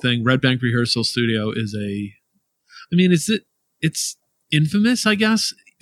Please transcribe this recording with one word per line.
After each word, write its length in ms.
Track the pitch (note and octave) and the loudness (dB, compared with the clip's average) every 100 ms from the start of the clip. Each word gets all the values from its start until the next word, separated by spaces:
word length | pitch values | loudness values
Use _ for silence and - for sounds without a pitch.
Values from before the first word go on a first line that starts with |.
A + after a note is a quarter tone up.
thing. 200 | B2+ A#2+ | -2 0
Red 200 | A#2 C3 | 2 2
Bank 200 | C3 B2 | 2 0
Rehearsal 440 | A#2+ A#2+ A#2 A#2+ A2 | 0 0 0 0 -2
Studio 460 | - A#2 A2 G#2+ G#2+ | -2 0 0 -2 -4
is 180 | G#2+ G#2 | -6 -6
a, 300 | G2+ G2+ G2+ - _ _ _ _ _ - - | -6 -6 -8 -12 _ _ _ _ _ -20 -2
I 40 | F3 | 2
mean, 180 | F#3 | 4
is 160 | F3 F3 | 4 2
it, 140 | A3 _ _ _ _ | -4 _ _ _ _
it's 380 | D#3+ - - - _ _ - | -6 -4 -8 -10 _ _ -2
infamous, 540 | D3+ D3+ G3+ A3 B3 A3 | 0 2 2 2 2 0
I 80 | |
guess, 400 | G#3 G#3+ A3 - - _ _ | 2 2 2 0 -8 _ _